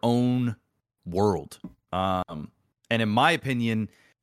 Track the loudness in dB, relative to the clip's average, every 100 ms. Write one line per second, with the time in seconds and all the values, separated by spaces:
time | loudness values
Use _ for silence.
0 | 0 2 2 2 0 -4 _ _ _ _
1 | -6 2 2 2 -4 -14 -18 -20 _ -2
2 | 0 -2 -4 -8 -12 -16 _ _ _ -2
3 | 0 2 2 2 -2 -2 0 -2 -4 -10
4 | _ _